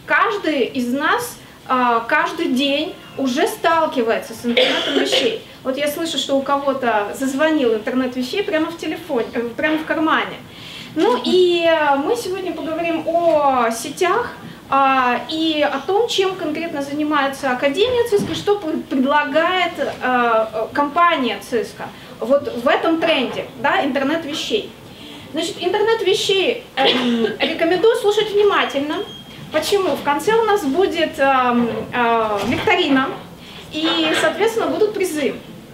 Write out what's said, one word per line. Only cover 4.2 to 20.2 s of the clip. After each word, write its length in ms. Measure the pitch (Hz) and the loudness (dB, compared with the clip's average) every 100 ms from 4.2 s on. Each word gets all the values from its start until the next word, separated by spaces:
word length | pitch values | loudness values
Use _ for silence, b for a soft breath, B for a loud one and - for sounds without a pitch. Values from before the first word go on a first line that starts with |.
| - | -4
с 140 | 226 240 | -8 -2
интернетом 520 | 233 269 269 277 277 | 2 2 0 0 0
вещей. 440 | 262 - 262 - B B | 2 2 0 -2 B B
Вот 120 | 254 262 | -6 -2
я 120 | 294 | -2
слышу, 280 | 339 330 269 | -2 -4 -4
что 220 | - 269 | -2 -2
у 20 | |
кого-то 760 | 269 277 277 254 240 214 - | 0 0 0 0 0 0 -2
зазвонил 600 | - 269 262 311 302 240 | -4 -2 2 2 4 2
интернет 420 | 214 254 254 254 254 | 0 -2 -2 -2 -2
вещей 260 | 247 392 | -4 -4
прямо 280 | 403 311 330 | -2 0 -2
в 80 | 339 | -4
телефоне, 480 | 311 330 320 254 214 | -8 -8 -4 -4 -2
э, 60 | 247 233 | -4 -6
прямо 220 | 226 302 311 | -4 -2 -2
в 80 | |
кармане. 540 | 311 311 320 254 190 151 - B B B B | -2 -2 0 0 -2 -8 -16 B B B B
Ну 260 | 302 392 494 | 0 2 2
и, 400 | - 370 359 339 330 | 2 4 4 4 4
э, 300 | 320 294 277 | 4 4 2
мы 200 | 311 466 | 2 -2
сегодня 380 | 370 381 359 | -2 -6 -6
поговорим 520 | 311 294 330 339 320 - | -6 -6 -4 -2 -2 0
о 640 | 339 339 302 285 254 226 | 2 4 4 4 4 2
сетях, 640 | 233 302 - 359 427 480 - B B - | -2 -6 0 2 2 -2 -8 B B 0
а, 500 | 269 269 262 247 240 - | 2 4 4 2 0 -2
и 340 | 320 320 302 | -2 0 2
о 160 | 285 262 | 0 0
том, 300 | - 403 466 | 0 4 4
чем 260 | - 381 370 | 4 0 0
конкретно 440 | 320 311 330 294 | -4 -4 -4 -6
занимается 720 | 277 285 302 302 269 269 277 | -4 -2 0 2 0 -2 -2
Академия 580 | 247 285 277 480 480 466 | 0 0 2 2 2 2
циско, 260 | 403 - | 2 0
что 220 | 320 - 415 | -4 0 0
пр-, 220 | 311 339 - | 0 -4 -2
предлагает, 840 | 269 262 294 277 302 339 370 339 311 | 0 4 2 2 2 2 2 0 -2
э, 120 | 247 - | -6 -4
э, 640 | 254 247 | 0 2